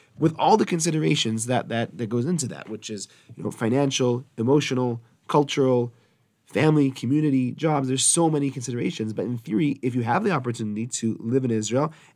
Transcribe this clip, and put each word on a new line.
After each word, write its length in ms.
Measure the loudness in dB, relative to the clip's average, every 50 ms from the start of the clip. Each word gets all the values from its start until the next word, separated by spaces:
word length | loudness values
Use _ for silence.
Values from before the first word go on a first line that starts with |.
| _ _ _ 0
with 160 | 0 0 0 2
all 180 | 2 4 4
the 80 | 4 4
considerations 800 | 2 0 -2 0 0 0 0 2 2 0 0 0 -2 -2 -4 -2
that, 220 | -2 -2 -2 -2 -2
that, 300 | -4 -4 -4 -4 -6 -8
that 80 | -6
goes 180 | -4 -2 -2 0
into 240 | 0 -2 -2 -2 -4
that, 220 | -8 -10 -12 -12
which 180 | -12 -12 -10 -10
is, 200 | -12 -12 -12 -14 _ _ _ -20 -14
you 60 | -8 -8
know, 80 | -8
financial, 720 | -6 -2 0 0 2 2 2 2 2 2 2 2 0 0 -4 _ _ -2
emotional, 640 | 2 4 4 4 4 2 -2 -2 -2 -2 -2 -6 -8 _ _ _ _ 0
cultural, 640 | 2 2 2 2 2 2 4 4 4 2 2 0 -4 _ _ _ _ _ _ _ _ _ _
family, 440 | -6 0 2 4 4 4 4 4 2
community, 600 | 0 -2 -2 0 0 2 2 2 2 2 0 0
jobs, 380 | -2 -2 -2 0 0 0 0 -2
there's 160 | -2 0 0
so 260 | 2 2 4 2 2
many 180 | 2 2 0 -2
considerations. 640 | -4 -6 -8 -6 -6 -4 -4 -4 -4 -4 -4 -4 -4
But 120 | -4 -4
in 140 | -4 -4 -6
theory, 400 | -4 -2 0 2 2 0 0 0 -2
if 120 | -2 0
you 80 | 0 0
have 200 | 0 0 0 2
the 80 | 0
opportunity 560 | 0 0 -2 -2 -4 -4 -4 -6 -4 -6 -6
to 300 | -6 -6 -4 -2 -2 -4 -4
live 260 | -4 0 0 0 2
in 60 | 2
Israel 420 | 0 0 -2 0 -2 -2 -2 -2 -6 -10 -20 -20 _